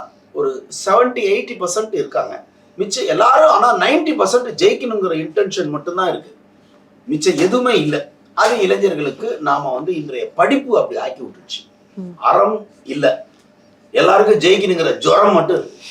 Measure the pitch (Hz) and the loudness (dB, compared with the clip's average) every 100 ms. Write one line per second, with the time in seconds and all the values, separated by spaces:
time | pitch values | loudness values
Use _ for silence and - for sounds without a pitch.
0 | - _ _ - - 131 - - 196 214 | -4 _ _ -4 -4 -6 -12 -8 0 2
1 | 247 247 196 220 247 214 180 214 220 175 | 2 0 0 0 -2 -6 -4 -4 -4 -6
2 | 127 - - 131 - _ _ - 202 254 | -4 -4 -6 -10 -18 _ _ -8 -6 -4
3 | - - 220 262 311 - 247 202 202 320 | -2 2 4 6 6 6 4 2 2 2
4 | 320 208 180 247 240 156 202 - 247 214 | 0 0 0 0 -2 2 2 2 -2 -4
5 | 185 160 156 208 190 185 156 147 175 180 | -2 -4 -4 -2 -2 -4 -6 -6 -6 -4
6 | 180 131 - - _ _ _ _ _ _ | -4 -4 -10 -20 _ _ _ _ _ _
7 | - 151 185 151 185 247 247 202 151 117 | -8 -2 0 2 0 2 2 0 0 -4
8 | - _ _ - 220 240 190 196 196 151 | -6 _ _ -2 0 2 0 2 0 -2
9 | 143 139 220 233 143 147 139 156 165 165 | -6 -6 -8 -6 -4 -2 -4 -6 -4 -6
10 | 143 127 113 - 185 277 254 214 - - | -8 -8 -6 0 0 0 0 0 0 -6
11 | - - 123 - - - - _ _ 196 | -8 -10 -14 -18 -16 -16 -16 _ _ -16
12 | 180 175 208 170 208 214 - _ 131 143 | -16 -4 0 2 2 -2 -8 _ -10 -2
13 | - - - _ _ _ _ _ _ 120 | 0 0 -8 _ _ _ _ _ _ 2
14 | 170 196 214 185 170 202 196 170 147 - | 4 4 4 4 4 2 2 0 -2 -2
15 | - - 202 165 - 175 - - - | 2 4 4 4 2 -2 -4 -14 -18